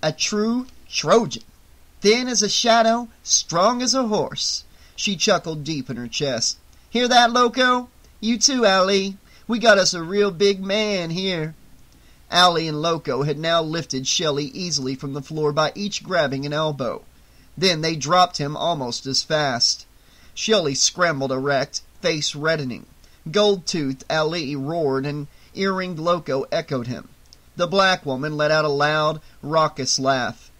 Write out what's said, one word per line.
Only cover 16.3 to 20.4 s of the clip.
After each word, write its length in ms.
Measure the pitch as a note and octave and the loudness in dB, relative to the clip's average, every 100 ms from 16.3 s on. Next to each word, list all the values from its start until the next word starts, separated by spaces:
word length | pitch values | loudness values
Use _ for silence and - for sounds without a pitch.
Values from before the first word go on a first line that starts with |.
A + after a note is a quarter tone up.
| C3+ | -2
an 80 | C#3 | -4
elbow. 500 | D3 D#3 C#3+ B2 D#2+ - - - - - - | -2 -4 -2 -6 -6 -12 -20 -20 -20 -20 -2
Then 240 | F#3 E3 | 0 0
they 160 | D#3+ D#3+ | -2 -4
dropped 400 | C3+ F3+ F3+ - | 0 4 4 2
him 180 | C#3+ | -6
almost 500 | D3+ D#3+ E3 B2 A#2+ | -4 -4 -2 -4 -8
as 180 | C3 C3 | -4 -4
fast. 640 | - D#3 D3 A#2+ - - - _ _ _ - | -2 -2 0 0 0 -2 -8 _ _ _ -20
Shelley 420 | - | -10